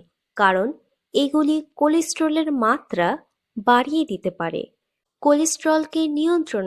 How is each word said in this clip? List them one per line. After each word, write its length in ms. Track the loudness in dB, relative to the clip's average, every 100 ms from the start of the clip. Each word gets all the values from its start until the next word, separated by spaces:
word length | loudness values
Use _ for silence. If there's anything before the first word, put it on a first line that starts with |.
| -12 _ _ 0
কারণ 320 | 2 4 0 -6 _ _ _
এগুলি 420 | -2 0 2 0 0 -4
কোলেস্টেরলের 720 | -2 0 2 -2 -2 -2 0 -2 0
মাত্রা 500 | 0 -2 -4 -2 -2 -2 -10 _ _ -4
বাড়িয়ে 480 | 2 2 2 -2
দিতে 260 | -4 -4 -6
পারে। 320 | -6 -6 -8 -10 _ _ _ _ _
কোলেস্টেরলকে 800 | 2 2 2 -2 0 0 0 -2 -2
নিয়ন্ত্রণ 580 | -2 0 0 -2 -4